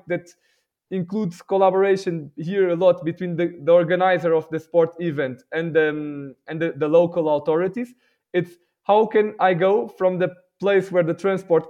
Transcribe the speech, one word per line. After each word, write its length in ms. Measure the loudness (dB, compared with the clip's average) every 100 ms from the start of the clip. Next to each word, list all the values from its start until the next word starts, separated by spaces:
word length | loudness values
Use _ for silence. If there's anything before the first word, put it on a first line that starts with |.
| -8
that 220 | -8 -8 _ _ _ _ _ -10
includes 500 | -8 -6 -4 -6 -8
collaboration 880 | -4 0 2 4 2 2 -2 -6 -8 -12
here 320 | -6 0 0
a 60 | 2
lot 280 | 2 2
between 320 | -2 -6 -6 -4
the, 240 | -4 -4
the 100 | 2
organizer 600 | 4 4 2 2 0 2
of 140 | 0 -2
the 80 | -8
sport 360 | -2 0 0 0
event 440 | -6 -4 -4 -6 -8
and 220 | -6 -2
the, 160 | 0 0
um, 460 | -2 -8 -10 -14 -16 -12
and 140 | -6
the, 120 | -4 -2
the 100 | 2
local 480 | 4 2 0 0 0
authorities. 580 | 0 0 -2 -4 -10 -12 _ _ _
It's 200 | -4 -4 -8 _ _
how 240 | 2 2 4
can 280 | 2 0 0
I 120 | 0
go 360 | 2 2 2 -2
from 300 | -2 -2 0
the 140 | -4 -6 _ -6
place 300 | 0 0 2
where 120 | 0
the 100 | 0
transport 540 | 0 -2 -2 0 0 2